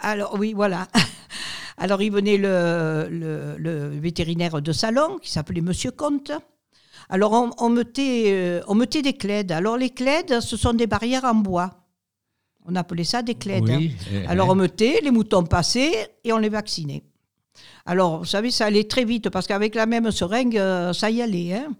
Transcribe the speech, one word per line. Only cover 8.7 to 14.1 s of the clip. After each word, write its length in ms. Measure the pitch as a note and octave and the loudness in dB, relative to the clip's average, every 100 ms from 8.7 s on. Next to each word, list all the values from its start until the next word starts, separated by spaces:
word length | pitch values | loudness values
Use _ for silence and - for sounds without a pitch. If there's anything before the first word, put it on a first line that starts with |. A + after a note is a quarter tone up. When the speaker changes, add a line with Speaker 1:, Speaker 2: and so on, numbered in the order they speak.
| G3+ | 2
Speaker 1:
mettait 260 | B3 D#4 | 2 0
des 120 | C#4 | 0
clèdes. 400 | C4 G3 G#3 G3 | -2 -2 -2 -2
Alors, 240 | D#3+ G3+ A#3+ | 0 0 0
les 120 | B3+ | -2
clèdes, 500 | B3+ B3+ D#4 F4+ A#3+ | -2 0 0 2 0
ce 160 | A3 A3 | 0 -2
sont 160 | B3 | 0
des 120 | A#3 A#3 | 2 2
barrières 380 | G#3 A#3 C4 | 0 0 0
en 120 | B3+ A3 | 2 2
bois. 500 | G3 F3+ F#3 - _ _ _ _ _ _ _ _ E3+ | 2 0 -2 -6 _ _ _ _ _ _ _ _ -6
On 80 | F3+ | -4
appelait 300 | E3+ E3+ E3 | -4 -4 -2
ça 160 | A#3+ | -2
des 140 | A#3 A3+ | -2 -6
clèdes. 340 | G3 A2+ A2 | -2 0 2
Speaker 2:
Oui, 240 | C3+ D#3+ G#2+ - | 2 0 -4 -6